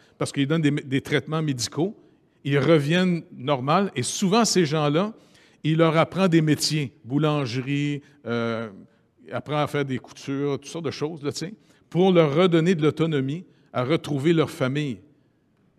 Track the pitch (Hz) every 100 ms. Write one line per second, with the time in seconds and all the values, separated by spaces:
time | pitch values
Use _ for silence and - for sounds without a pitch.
0 | _ - - 139 139 165 147 143 139 135
1 | - 147 - 160 151 127 113 - 190 -
2 | _ _ _ _ 139 143 139 160 139 175
3 | 185 170 - - 127 135 135 175 202 135
4 | 123 - 190 226 220 185 151 156 147 151
5 | 208 - _ _ _ _ 147 160 165 160
6 | 156 170 190 165 156 143 - 151 131 _
7 | 113 143 151 147 127 127 127 143 147 143
8 | - _ 113 117 117 113 113 98 - _
9 | _ _ 156 123 - 151 143 147 139 127
10 | - - - 139 143 135 - 160 151 -
11 | 151 165 143 - 160 220 _ _ _ 165
12 | 190 170 156 147 185 165 165 170 151 -
13 | 165 147 135 165 - _ _ 123 123 -
14 | - 143 151 160 151 - 127 143 147 95
15 | - _ _ _ _ _ _